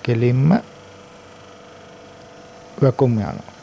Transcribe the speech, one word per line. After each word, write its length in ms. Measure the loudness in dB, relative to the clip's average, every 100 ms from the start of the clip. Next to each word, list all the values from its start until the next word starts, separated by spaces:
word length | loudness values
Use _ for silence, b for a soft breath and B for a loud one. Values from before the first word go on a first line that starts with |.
කෙලින්ම 540 | -4 0 0 2 2 0 -2 -20 -20 -20 -20 -20 -20 -20 -20 -20 -20 -20 -20 -20 -20 -20 -20 -20 -20 -20 -12 -2
වැකුම් 300 | 0 2 0 0
යනවා. 340 | -4 -8 -16 -20